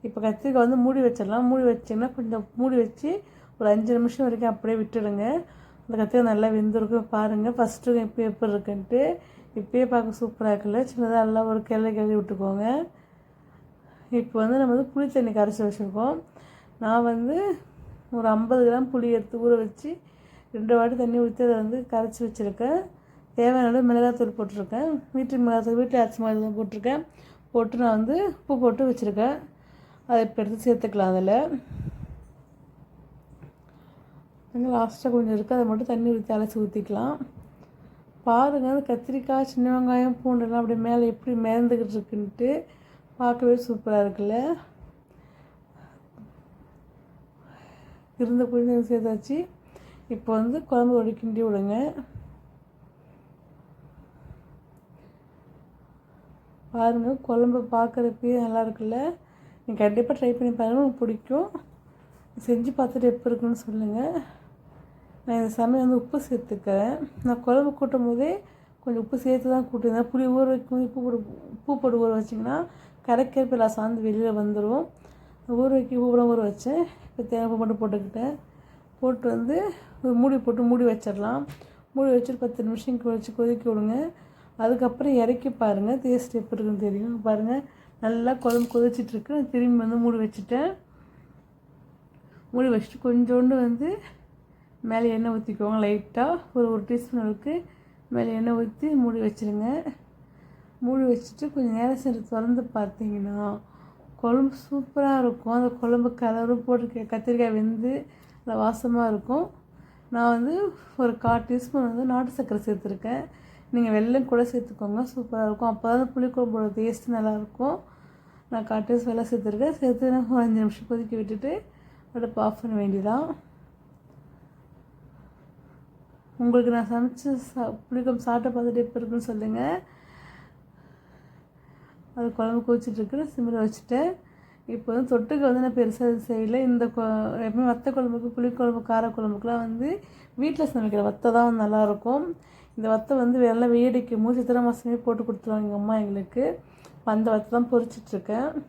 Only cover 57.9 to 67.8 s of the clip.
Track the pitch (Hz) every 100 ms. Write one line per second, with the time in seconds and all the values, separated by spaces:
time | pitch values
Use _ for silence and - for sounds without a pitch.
57.9 | 247 240 226 240 247 233 226 220 220 220
58.9 | 233 294 339 _ - - - - 208 208
59.9 | 208 240 285 247 240 247 233 226 247 277
60.9 | - 240 220 - 269 392 - - - -
61.9 | - - - - - - 240 240 277 254
62.9 | 254 240 240 247 233 233 233 - 214 214
63.9 | 214 285 339 269 - - - - - -
64.9 | - - - - 233 226 220 233 262 254
65.9 | 254 247 294 277 240 240 202 - 196 214
66.9 | 302 285 - 254 240 240 254 285 277